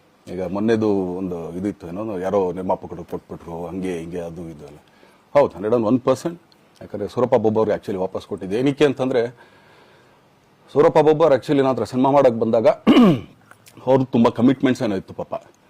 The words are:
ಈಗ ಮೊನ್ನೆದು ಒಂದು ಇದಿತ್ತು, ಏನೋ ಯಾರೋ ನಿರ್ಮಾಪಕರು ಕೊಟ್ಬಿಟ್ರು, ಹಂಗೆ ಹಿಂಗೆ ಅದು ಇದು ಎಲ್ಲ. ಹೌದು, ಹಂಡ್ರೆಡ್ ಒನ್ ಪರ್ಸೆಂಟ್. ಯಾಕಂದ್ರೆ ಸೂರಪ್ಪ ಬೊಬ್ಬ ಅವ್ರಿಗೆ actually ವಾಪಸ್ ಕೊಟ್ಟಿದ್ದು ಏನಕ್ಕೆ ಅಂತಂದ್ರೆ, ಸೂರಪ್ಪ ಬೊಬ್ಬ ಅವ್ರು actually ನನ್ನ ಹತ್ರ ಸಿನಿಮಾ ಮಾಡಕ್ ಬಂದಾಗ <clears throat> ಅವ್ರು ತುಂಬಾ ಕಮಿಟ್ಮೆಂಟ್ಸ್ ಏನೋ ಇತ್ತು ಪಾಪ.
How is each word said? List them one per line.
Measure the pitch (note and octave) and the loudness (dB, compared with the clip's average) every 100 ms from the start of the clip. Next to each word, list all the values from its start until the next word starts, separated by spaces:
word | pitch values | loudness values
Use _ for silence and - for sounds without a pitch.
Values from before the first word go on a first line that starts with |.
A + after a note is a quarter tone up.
| _ _ - | _ _ -14
ಈಗ | F#2 | -8
ಮೊನ್ನೆದು | F#2 G2 A2 A2+ A2 | -6 -2 0 0 2
ಒಂದು | G2 F2+ F2+ F#2+ E2+ E2 F2 | 0 -2 -6 -8 -8 -10 -8
ಇದಿತ್ತು, | G2+ G2 F2 | -8 -8 -12
ಏನೋ | F#2 A2 F#2 | -12 -10 -8
ಯಾರೋ | F#2 G2+ F#2 | -2 0 0
ನಿರ್ಮಾಪಕರು | F2+ F#2 F#2 F2+ E2+ | -2 -4 -6 -8 -16
ಕೊಟ್ಬಿಟ್ರು, | E2+ F2 - - E2 E2+ E2+ | -12 -14 -12 -16 -12 -12 -10
ಹಂಗೆ | F#2+ F#2 F2 | -8 -6 -8
ಹಿಂಗೆ | E2 F2 | -8 -10
ಅದು | E2+ E2 | -10 -12
ಇದು | E2 D2 D2 | -14 -16 -20
ಎಲ್ಲ. | D2+ _ _ _ _ _ | -20 _ _ _ _ _
ಹೌದು, | C#3+ C3 | 2 2
ಹಂಡ್ರೆಡ್ | F2 G#2+ A#2+ | 0 -2 -2
ಒನ್ | G#2+ B2+ | 0 0
ಪರ್ಸೆಂಟ್. | C3 B2+ E3+ E3+ _ _ _ - | 0 -2 -4 -12 _ _ _ -20
ಯಾಕಂದ್ರೆ | F#2 G#2 G2+ | -14 -10 -8
ಸೂರಪ್ಪ | - A#2+ B2 | -4 0 0
ಬೊಬ್ಬ | A2 A2 | 2 0
ಅವ್ರಿಗೆ | G#2 F2 | 0 -2
actually | - F#2+ | -4 -6
ವಾಪಸ್ | F#2 G2+ - | -6 -8 -10
ಕೊಟ್ಟಿದ್ದು | G2 F#2+ G#2+ | -12 -6 -2
ಏನಕ್ಕೆ | C3+ C#3 D3 | -2 2 0
ಅಂತಂದ್ರೆ, | B2 B2+ C3 A#2 - _ _ _ _ _ _ _ _ _ _ _ _ _ | 0 -2 -2 -2 -6 _ _ _ _ _ _ _ _ _ _ _ _ _
ಸೂರಪ್ಪ | C3+ D#3+ E3 | 2 4 4
ಬೊಬ್ಬ | D3+ D3+ | 4 4
ಅವ್ರು | D#3+ B2+ | 4 2
actually | - C#3+ | 2 0
ನನ್ನ | C3+ | 0
ಹತ್ರ | B2 | 0
ಸಿನಿಮಾ | G#2+ B2+ C3+ | -4 -2 2
ಮಾಡಕ್ | C#3+ C3+ | 4 4
ಬಂದಾಗ | A2+ A2+ A2+ B2 | 4 0 2 2
<clears throat> | E3 - D#4 G#3+ B2+ - _ _ _ _ - B2+ | 2 4 6 6 4 -4 _ _ _ _ -8 2
ಅವ್ರು | C3 C3 | 2 2
ತುಂಬಾ | A#2+ A#2 | 2 2
ಕಮಿಟ್ಮೆಂಟ್ಸ್ | A#2 B2 C3 C3 B2 | 4 2 4 0 0
ಏನೋ | A#2+ F#2+ | -2 -4
ಇತ್ತು | - | -8
ಪಾಪ. | - F2 E2+ - _ _ | -14 -12 -12 -14 _ _